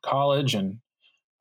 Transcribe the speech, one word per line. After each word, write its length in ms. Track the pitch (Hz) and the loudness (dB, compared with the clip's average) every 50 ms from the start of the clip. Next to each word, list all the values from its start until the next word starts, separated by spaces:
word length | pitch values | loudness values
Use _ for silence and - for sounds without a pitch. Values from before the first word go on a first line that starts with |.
| - | -4
college 520 | 117 131 139 139 143 139 143 135 123 117 | -2 0 2 2 2 2 2 0 0 0
and, 240 | 101 98 95 104 117 - _ _ _ _ _ _ _ _ _ _ _ | 0 -2 -4 -6 -8 -14 _ _ _ _ _ _ _ _ _ _ _